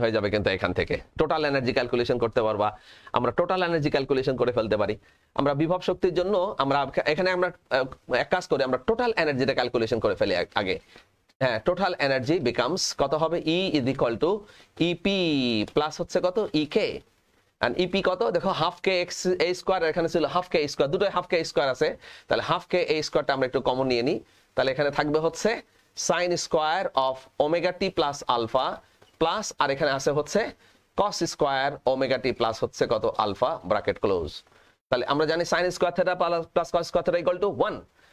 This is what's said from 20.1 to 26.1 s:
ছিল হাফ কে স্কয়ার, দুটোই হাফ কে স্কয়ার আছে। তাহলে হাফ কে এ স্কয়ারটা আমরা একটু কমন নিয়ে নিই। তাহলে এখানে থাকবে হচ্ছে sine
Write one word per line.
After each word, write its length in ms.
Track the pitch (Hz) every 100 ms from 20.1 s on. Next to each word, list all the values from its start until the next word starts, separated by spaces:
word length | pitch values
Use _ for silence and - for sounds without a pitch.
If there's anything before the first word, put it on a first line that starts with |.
ছিল 100 | 170 143
হাফ 120 | 165 180
কে 60 | 170 147
স্কয়ার, 160 | - 143
দুটোই 160 | 175 196 180
হাফ 100 | 175
কে 60 | 170 156
স্কয়ার 180 | - 139
আছে। 140 | 127 156 - - - _
তাহলে 180 | 113 127
হাফ 140 | 175 -
কে 80 | 180 170
এ 20 | 156 151
স্কয়ারটা 260 | 160 143 135
আমরা 100 | 131
একটু 100 | 135 117
কমন 180 | 127 135
নিয়ে 120 | 123 123
নিই। 100 | 202 - _ _
তাহলে 160 | - 131
এখানে 160 | 131 143 143
থাকবে 220 | 151 151 160
হচ্ছে 240 | 160 - - - _ _ -
sine 280 | -